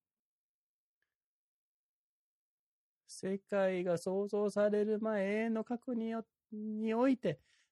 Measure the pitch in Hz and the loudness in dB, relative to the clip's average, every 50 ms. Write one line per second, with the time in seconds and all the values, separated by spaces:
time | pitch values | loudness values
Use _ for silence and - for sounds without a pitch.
0 | _ _ _ _ _ _ _ _ _ _ _ _ _ _ _ _ _ _ _ _ | _ _ _ _ _ _ _ _ _ _ _ _ _ _ _ _ _ _ _ _
1 | _ _ _ _ _ _ _ _ _ _ _ _ _ _ _ _ _ _ _ _ | _ _ _ _ _ _ _ _ _ _ _ _ _ _ _ _ _ _ _ _
2 | _ _ _ _ _ _ _ _ _ _ _ _ _ _ _ _ _ _ _ _ | _ _ _ _ _ _ _ _ _ _ _ _ _ _ _ _ _ _ _ _
3 | _ - - - - 190 196 196 - _ 208 196 190 190 185 180 180 185 175 165 | _ -20 -12 -8 -4 -4 -4 -4 -4 _ 0 2 2 2 2 0 0 0 0 0
4 | - 190 185 196 202 202 214 208 208 208 196 202 208 208 208 208 208 214 214 208 | 0 -2 -2 -2 -2 -2 0 0 0 0 2 2 2 4 4 2 2 2 0 0
5 | 220 220 220 202 190 196 208 214 226 226 220 220 220 - 247 233 - - 247 226 | 0 0 0 0 0 0 0 0 0 0 0 -2 -2 -4 -6 -6 -4 -4 -4 -4
6 | 226 226 226 226 214 - _ _ _ _ 220 214 214 214 214 214 220 220 220 226 | -4 -4 -4 -6 -8 -10 _ _ _ _ -12 -10 -8 -6 -4 -2 0 0 2 4
7 | 247 277 262 - - 170 147 - _ _ _ _ _ _ | 4 4 4 2 0 -2 -2 -4 _ _ _ _ _ _